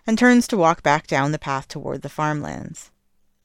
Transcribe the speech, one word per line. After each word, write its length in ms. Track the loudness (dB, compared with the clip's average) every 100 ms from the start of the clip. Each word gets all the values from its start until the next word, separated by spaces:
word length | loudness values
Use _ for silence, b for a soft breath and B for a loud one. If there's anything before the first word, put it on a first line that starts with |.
| -4
and 100 | 2
turns 300 | 6 4 2
to 80 | 2
walk 260 | 2 2
back 240 | 2 0 0
down 260 | -2 -2
the 60 | -4
path 300 | -6 -8 -8
toward 340 | -12 -10 -10
the 60 | -10
farmlands. 800 | -6 -4 -4 -8 -10 -12 -16 -20 _ _ _ _ _